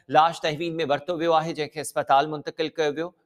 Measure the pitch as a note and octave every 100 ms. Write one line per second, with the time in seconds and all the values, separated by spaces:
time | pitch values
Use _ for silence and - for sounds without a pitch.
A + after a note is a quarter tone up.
0 | - D3 E3 D#3+ E3 D3+ E3+ E3 D3 C#3+
1 | F3 E3+ E3+ D#3+ D#3+ D#3 D3 D#3 C#3 D3+
2 | C#3 C#3 D#3 D3+ D3+ - D#3+ - D3+ C#3
3 | E3+ _